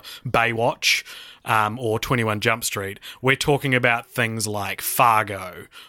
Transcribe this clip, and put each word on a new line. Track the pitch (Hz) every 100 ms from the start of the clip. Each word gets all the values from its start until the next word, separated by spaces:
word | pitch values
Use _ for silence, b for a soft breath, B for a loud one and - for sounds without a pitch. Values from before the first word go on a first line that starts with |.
| - B 127
Baywatch, | 123 117 113 123 - - - - B B B
um, | - 110 107 123
or | 117 113
Twenty-one | - 127 110 107
Jump | 117 113
Street. | - 104 98 101 B B
We're | 127 135
talking | - 135 139 127
about | 123 117 -
things | - 113 113 107
like | 104 98 95
Fargo | - - 120 110 104 98 92 73 78 B